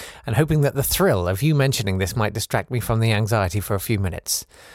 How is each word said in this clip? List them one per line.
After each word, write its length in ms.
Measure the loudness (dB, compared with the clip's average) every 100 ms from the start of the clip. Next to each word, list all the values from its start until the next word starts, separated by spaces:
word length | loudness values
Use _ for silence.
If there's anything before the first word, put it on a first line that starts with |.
| -18 -12
and 120 | -2 0
hoping 260 | 2 2
that 120 | 2
the 80 | 0
thrill 460 | -2 2 2 2 0
of 140 | 0
you 120 | 2
mentioning 440 | 2 2 0 -2 -2
this 180 | -2 -2
might 160 | -2
distract 380 | -2 -2 -4 -2
me 100 | -4
from 200 | -2 0
the 120 | 2
anxiety 480 | 2 2 2 0 -2
for 140 | -2
a 60 | -4
few 180 | -2 -2
minutes. 480 | -2 -6 -6 -8 -8 -20 -20